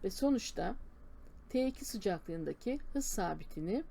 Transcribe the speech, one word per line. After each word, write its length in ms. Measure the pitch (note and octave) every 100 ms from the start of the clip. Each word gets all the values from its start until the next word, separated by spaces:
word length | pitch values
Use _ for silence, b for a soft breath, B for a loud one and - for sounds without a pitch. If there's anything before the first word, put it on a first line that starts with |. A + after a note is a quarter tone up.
Ve 60 | F#3+
sonuçta 640 | - C#4 C4 - - F3 B3 - - - - - - -
T 180 | B3+ C4
iki 180 | C4 -
sıcaklığındaki 920 | A3+ G3 E3+ - E3 D#3 - B3 C#4 -
hız 120 | C#4 C4+
sabitini 800 | - F3 D#3 D#3+ - D#3+ A#3 D#4+